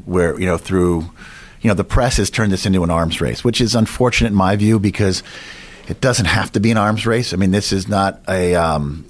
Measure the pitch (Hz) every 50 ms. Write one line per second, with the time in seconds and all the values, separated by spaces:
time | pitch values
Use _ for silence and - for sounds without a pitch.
0 | - 76 87 90 87 82 76 - 92 90 85 82 - - 95 92 90 90 87 82
1 | 80 87 - - - - - - - - - - - 117 101 87 - - - 139
2 | 120 123 - - 101 - - - 110 101 95 90 - 104 95 92 85 85 82 82
3 | 82 85 - - 78 62 58 - - 120 113 - 123 110 120 117 110 - - -
4 | 123 123 - - 117 113 101 98 95 95 104 104 104 107 113 107 95 101 - -
5 | 104 95 90 - - - - - - - - - - - - - - - - -
6 | - 131 120 - 98 85 98 98 92 - - 110 101 113 117 110 101 107 110 110
7 | 104 113 113 120 120 - - 90 98 92 95 104 101 - 98 98 92 107 104 98
8 | 98 98 - - - - 92 92 90 87 87 85 82 80 78 76 73 71 73 80
9 | -